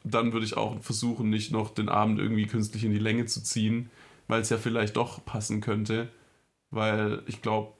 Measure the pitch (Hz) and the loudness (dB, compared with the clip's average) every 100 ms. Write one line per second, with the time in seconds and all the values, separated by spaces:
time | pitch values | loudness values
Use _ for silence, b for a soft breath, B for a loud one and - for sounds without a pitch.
0 | - 117 117 113 110 110 110 113 - 110 | -2 2 2 2 0 0 -2 -4 -6 -2
1 | 120 117 110 107 104 110 110 - 107 104 | -2 0 0 0 0 -2 -2 -2 0 2
2 | 107 104 104 110 104 113 107 107 110 104 | 4 2 2 2 2 0 -2 -2 0 2
3 | 110 113 120 - 104 117 107 117 120 B | 2 2 0 -4 -2 0 2 0 -2 B
4 | B B - 113 110 113 117 117 107 113 | B B -2 0 2 0 2 0 0 0
5 | 120 - - 113 107 107 107 107 107 110 | -2 -4 -8 -6 -2 -2 0 -2 0 -2
6 | 117 b b b b _ _ 110 110 107 | -2 b b b b _ _ 0 2 2
7 | 104 - - 98 110 107 104 - | 0 -2 -6 -6 0 0 -2 -12